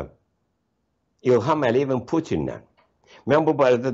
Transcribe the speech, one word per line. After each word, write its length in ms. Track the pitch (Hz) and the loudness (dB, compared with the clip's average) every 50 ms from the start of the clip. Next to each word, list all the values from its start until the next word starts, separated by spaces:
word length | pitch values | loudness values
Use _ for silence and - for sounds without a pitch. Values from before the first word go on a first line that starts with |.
| 76 - _ _ _ _ _ _ _ _ _ _ _ _ _ _ _ _ _ _ _ _ _ _ - | -6 -10 _ _ _ _ _ _ _ _ _ _ _ _ _ _ _ _ _ _ _ _ _ _ 0
İlham 420 | 127 123 117 107 143 156 151 139 | 2 2 2 2 0 -2 0 0
Əliyevin 400 | 120 117 135 143 135 131 123 123 | 0 2 0 0 0 -4 -4 -4
Putinlə. 560 | - 160 160 160 - 98 80 69 64 57 - - _ _ _ _ _ _ _ _ _ - - - | -4 -4 -4 -4 -4 -4 -4 -4 -6 -8 -12 -16 _ _ _ _ _ _ _ _ _ -20 -12 -2
Mən 220 | 113 139 156 160 | 0 0 2 2
bu 100 | 156 151 | 0 0
barədə 340 | 135 139 127 127 117 127 131 | 2 4 2 2 2 0 -4